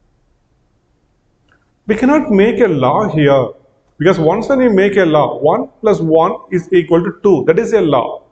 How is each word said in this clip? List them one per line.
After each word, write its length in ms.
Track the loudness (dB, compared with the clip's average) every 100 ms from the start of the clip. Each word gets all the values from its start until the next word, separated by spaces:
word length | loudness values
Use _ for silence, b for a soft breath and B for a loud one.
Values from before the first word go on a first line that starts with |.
| _ _ _ _ _ _ _ _ _ _ _ _ _ _ _ _ _ _ -6
We 100 | -2
cannot 340 | 0 0 2
make 300 | 2 2 2
a 80 | 0
law 400 | 0 0 0 -2
here, 400 | 0 2 2 0 -8 _ _ _ -4
because 200 | 0 0
once 300 | 0 -2 -2
when 100 | 0
we 100 | 2
make 280 | 2 0 0
a 80 |
law, 340 | 0 0 -2 -2
one 300 | -2 -2 -4 _
plus 200 | -2 -2
one 360 | 0 0 0 -4 -6
is 220 | -6 -2
equal 300 | -2 2 0
to 160 | -2 -2
two, 220 | 0 2 2
that 120 | 0
is 140 | 0
a 80 | 0
law. 420 | 0 -2 -4 -8 _